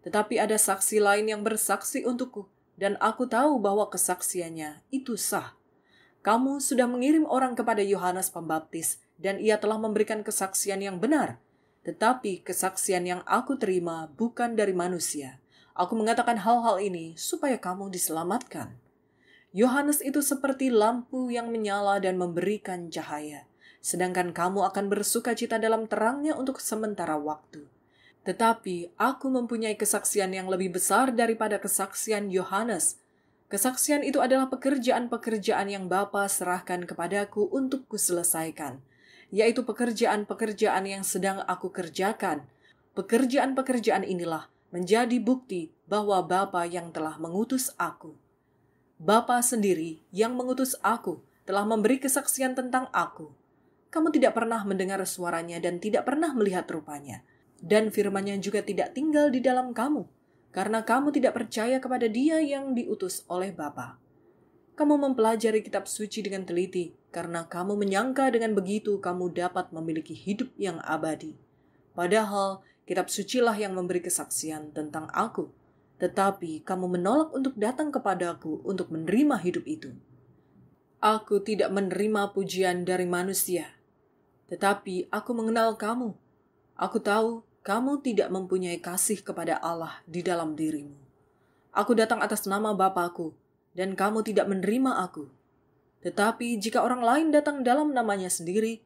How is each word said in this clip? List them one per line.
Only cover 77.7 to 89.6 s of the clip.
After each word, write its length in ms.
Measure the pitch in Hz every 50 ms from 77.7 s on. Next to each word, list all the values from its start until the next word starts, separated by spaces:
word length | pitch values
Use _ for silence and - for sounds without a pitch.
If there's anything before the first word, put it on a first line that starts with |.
| 262 - 311 294
kepadaku 720 | 269 220 - 208 190 180 180 170 170 165 - 160 156 - -
untuk 240 | - 196 185 180
menerima 480 | - 160 160 160 175 190 240 302 294 269
hidup 320 | 202 165 180 170 170 -
itu. 240 | - 311 311 - 135 120 - - _ - _ _ _ _ _ _ _ _ - - _ _ _ _ _ _ _ -
Aku 400 | 214 214 214 - - 208 196 196
tidak 320 | - 214 185 202 - 190
menerima 560 | 202 196 185 - 185 208 214 214 208 202 202
pujian 560 | - 196 190 - 180 185 190 180 175 180 175
dari 160 | 180 185 180 180
manusia, 640 | 175 175 175 180 190 190 - - - 180 165 156 - - _ _ _ _ _ _ _ _ _ _ _ _ _ _
tetapi 640 | _ 175 - 202 196 202 202 - 196 185 180 - -
aku 200 | - 214 - - 240
mengenal 400 | 233 220 226 226 233 226 226 220
kamu. 400 | 220 214 214 240 247 247 220 - - _ _ _ _ _ _ _ _ _ _ _ -
Aku 240 | 175 190 - 226 -
tahu 400 | 208 202 220 220 226 233 226 - _ _ _
kamu 400 | _ - 196 233 254 269 294 277
tidak 320 | - 262 220 196 - -
mempunyai 480 | 185 190 185 180 190 185 185 175 170 165
kasih 400 | - 175 180 180 - - 214 190
kepada 400 | - - 180 180 165 170 156
Allah 400 | -